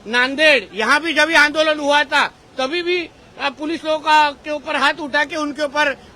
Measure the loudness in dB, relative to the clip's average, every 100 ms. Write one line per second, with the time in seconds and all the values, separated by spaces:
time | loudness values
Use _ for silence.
0 | -4 0 0 2 4 4 0 -4 0 0
1 | 0 0 2 4 4 2 0 0 2 2
2 | 2 0 -2 -4 -14 -8 -4 -4 -2 -4
3 | -6 -14 -20 -8 -8 -6 -8 -6 -4 -4
4 | 2 2 2 -2 -8 -8 -6 -2 -2 -2
5 | -4 -2 -2 -4 -6 -4 -4 0 -2 -4
6 | -12